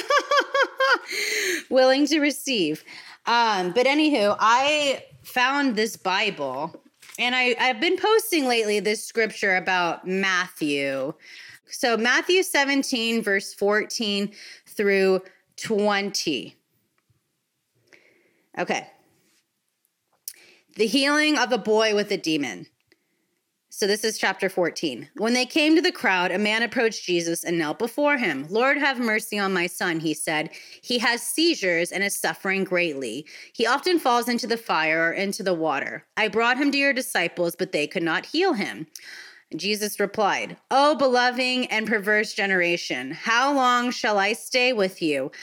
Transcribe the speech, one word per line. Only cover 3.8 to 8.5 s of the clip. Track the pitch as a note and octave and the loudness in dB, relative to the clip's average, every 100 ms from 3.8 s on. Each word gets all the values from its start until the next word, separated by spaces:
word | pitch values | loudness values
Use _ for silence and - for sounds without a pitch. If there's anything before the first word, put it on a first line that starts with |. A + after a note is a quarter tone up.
| B3+ | 2
anywho, | D4 D#4 C#4 G3+ G#3 | 4 4 4 2 4
I | G#3+ A#3+ C#4+ D4+ C#4+ A#3 - - | 4 4 4 2 0 -2 -8 -20
found | - B3+ B3 C#4+ C#4 G#3 | -6 0 2 2 0 0
this | A3 - | -2 -2
Bible, | - F#3+ G#3+ D#3 C#3 C3 E3 - _ _ - - | -2 0 -2 -4 -6 -6 -8 -12 _ _ -20 -4
and | A#3+ | -2
I, | B3+ B3 - | 0 0 2
I've | B3+ A3+ | 0 0
been | E4+ F4+ | 0 0
posting | G4+ A4 - E4+ | 4 2 2 0
lately | B3+ | 2